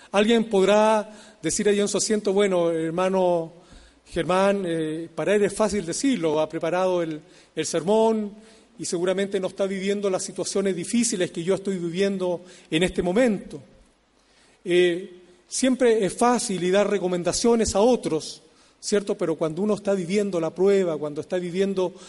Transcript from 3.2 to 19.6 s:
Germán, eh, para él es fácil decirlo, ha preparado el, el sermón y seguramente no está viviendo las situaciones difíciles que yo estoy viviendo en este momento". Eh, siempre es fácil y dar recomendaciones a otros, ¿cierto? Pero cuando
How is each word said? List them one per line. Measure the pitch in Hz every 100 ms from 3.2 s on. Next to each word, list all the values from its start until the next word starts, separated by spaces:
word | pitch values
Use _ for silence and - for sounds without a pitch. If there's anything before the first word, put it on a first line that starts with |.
| 180 170 165 - - - - _ -
Germán, | 175 156 185 196 202 180
eh, | 165 156 156 170
para | - 156 208
él |
es | 196
fácil | 202 214 202 165
decirlo, | 151 277 240 160 151
ha | 156
preparado | 165 165 180 185 180
el, | 160 156 - - - -
el | 151
sermón | 165 156 220 226 220 208 - - - _ -
y | 160
seguramente | 175 185 185 196 196
no | 180
está | - 196
viviendo | 190 196 202 196
las | 185
situaciones | - - 170 202 196 180
difíciles | 160 233 233 190 175
que | 180
yo | 170 190
estoy | 190 185
viviendo | 170 170 196 190 180 170 - - -
en | 160
este | 180 -
momento". | 175 190 254 190 - 143 - - _ _ _ _ _ _ _ _
Eh, | - 175 180 170 202 - - _ -
siempre | - 254 247 240 220 180
es |
fácil | - 240 240 - 185
y | 180
dar | 196 196
recomendaciones | 196 185 180 170 - 233 233 208 -
a |
otros, | 240 240 156 156 - - _ _ _ _
¿cierto? | - 202 202 202
Pero | 170 151
cuando | 160 156